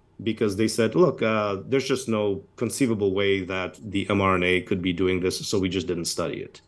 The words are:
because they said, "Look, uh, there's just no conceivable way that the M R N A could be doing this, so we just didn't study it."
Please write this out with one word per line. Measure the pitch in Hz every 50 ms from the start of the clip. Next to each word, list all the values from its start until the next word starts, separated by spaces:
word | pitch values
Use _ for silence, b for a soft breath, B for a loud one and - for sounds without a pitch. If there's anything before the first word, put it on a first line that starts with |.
| _ _ _ - 104
because | 110 110 - 117 104 98
they | 104 113 107
said, | - - 117 110 113
"Look, | 160 180 156 - -
uh, | 117 110 110 107 104 104 98 95 98
there's | - 123 135 131 -
just | 135 127 - -
no | 113 107 104 104 98 95 - - _
conceivable | - 123 110 - - 139 117 113 101 104 98 95
way | 98 101 98 98 98
that | 92 87 95 92 92 90 - - -
the | 107 98 101 95 -
M | 104 98
R | 98 95 95
N | 90 87
A | 90 90 90
could | - - 101 92
be | 87 95 87
doing | 85 95 92 92 90
this, | 87 92 90 - 80
so | - - 101
we | 92 95
just | 90 98 82 -
didn't | 87 82 85
study | - - - 85 76 - -
it." | - - - - -